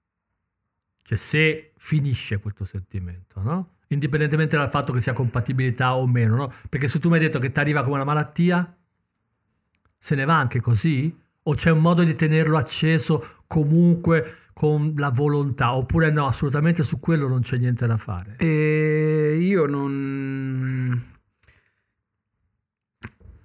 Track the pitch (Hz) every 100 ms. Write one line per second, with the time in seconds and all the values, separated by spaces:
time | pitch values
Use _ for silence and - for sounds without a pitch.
0 | _ _ _ _ _ _ _ _ _ _
1 | _ 107 - 151 156 156 - _ - 156
2 | 139 123 - 101 - - 98 98 90 98
3 | 90 90 92 - 101 175 185 _ _ 143
4 | 139 147 147 151 156 156 139 147 139 123
5 | 117 123 127 123 117 131 127 120 127 131
6 | 131 123 113 113 139 - - - 143 160
7 | 170 165 156 143 127 135 143 147 135 139
8 | 139 151 147 - 175 175 175 - _ _
9 | _ _ _ _ _ _ _ _ _ _
10 | - 143 135 160 131 127 117 113 165 139
11 | 151 - _ _ - 147 170 156 165 175
12 | 170 160 156 156 156 160 - - 156 160
13 | - 156 - - _ 160 147 160 175 170
14 | 170 165 160 - _ - 151 151 151 151
15 | 143 123 147 147 143 123 120 131 127 165
16 | 160 151 143 127 147 143 156 170 139 160
17 | - 160 139 127 120 127 123 123 120 113
18 | - 90 95 107 165 156 151 151 156 151
19 | 156 156 151 156 180 196 147 143 139 139
20 | 139 139 135 135 135 131 131 131 127 120
21 | 120 - _ _ _ _ _ _ _ _
22 | _ _ _ _ _ _ _ _ _ _
23 | - - - -